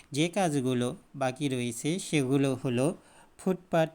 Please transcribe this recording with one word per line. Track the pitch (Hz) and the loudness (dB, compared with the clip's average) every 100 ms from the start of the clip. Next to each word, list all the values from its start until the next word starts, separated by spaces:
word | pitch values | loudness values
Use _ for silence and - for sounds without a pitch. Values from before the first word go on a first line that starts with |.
| - | -6
যে | 139 170 | 0 0
কাজগুলো | 208 180 147 127 123 123 156 - | 2 0 2 2 0 0 -4 -12
বাকি | 139 131 127 143 | -4 -4 -2 -2
রয়েছে | 127 120 117 143 185 | -2 -2 -4 -4 -4
সেগুলো | - 156 127 139 139 | -2 0 2 2 2
হলো | 123 135 120 139 - - - - - | 0 0 2 0 -2 -10 -20 -20 -6
ফুটপাত, | - 180 - 170 160 | -2 -2 0 0 0